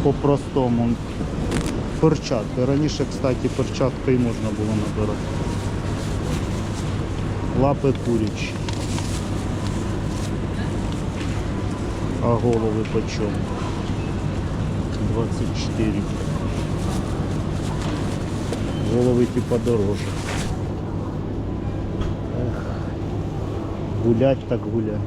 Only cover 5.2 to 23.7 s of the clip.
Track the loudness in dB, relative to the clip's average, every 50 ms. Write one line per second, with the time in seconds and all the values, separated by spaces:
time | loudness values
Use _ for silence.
5.2 | -2 -4 -2 -2 -2 -2 -2 -2 -2 -2 -2 -2 -2 -2 -2 -2 -2 -2 -2 -2
6.2 | -2 0 0 0 0 -2 -2 -2 -2 -2 -2 -2 -2 -2 0 -2 -2 -2 -2 -2
7.2 | -2 -2 -2 -2 -2 0 2 4 4 4 4 4 2 2 2 2 2 2 2 2
8.2 | 2 0 0 -2 -2 -2 -2 -4 -2 -2 -2 -2 -2 -2 -2 -2 -2 -2 -2 -2
9.2 | -2 -2 -2 -2 -2 -2 -2 -2 -2 -2 -2 -2 -2 -2 -2 -2 -2 -2 -2 -2
10.2 | -2 -2 -2 -2 -2 -2 -2 -2 -2 -2 -2 -2 -2 -2 -2 -2 -2 -2 -2 -2
11.2 | -2 -2 -2 -2 -2 -2 -2 -2 -2 -2 -2 -2 -2 -4 -2 -2 -2 -2 0 2
12.2 | 4 4 4 4 4 4 4 4 2 2 2 2 0 2 0 0 0 0 0 0
13.2 | 0 0 0 0 -2 -2 -2 -2 -2 -2 -2 -4 -2 -2 -2 -2 0 -2 -2 0
14.2 | -2 0 0 0 -2 -2 -2 0 0 0 0 0 0 -2 0 0 0 0 2 2
15.2 | 0 0 0 -2 -2 -2 -2 -2 -2 -2 0 0 0 0 0 0 -2 -2 -2 -2
16.2 | -2 -2 -2 -2 -2 -2 -2 -2 -2 -2 -2 -2 -2 0 0 -2 -2 -2 -2 -2
17.2 | -2 -2 -2 -2 -2 -2 -2 -2 -2 -2 -2 -2 -2 -2 -2 0 -2 -2 -2 -2
18.2 | -2 -2 -2 -2 -2 -2 -2 -2 -2 -2 0 0 0 2 2 4 4 6 6 6
19.2 | 4 4 2 0 0 2 0 2 4 4 4 4 4 2 2 0 0 -2 -2 -2
20.2 | -2 -2 -2 0 0 0 -2 -2 -2 -2 -2 -4 -4 -4 -4 -2 -4 -2 -4 -4
21.2 | -4 -2 -2 -2 -2 -2 -2 -2 -2 -2 -2 -2 -2 -2 -2 -2 0 -2 -2 -2
22.2 | -4 -4 -2 0 0 0 0 -2 -2 -4 -4 -2 -2 -4 -4 -4 -2 -2 -2 -2
23.2 | -2 -2 -2 -2 -4 -2 -2 -4 -2 -4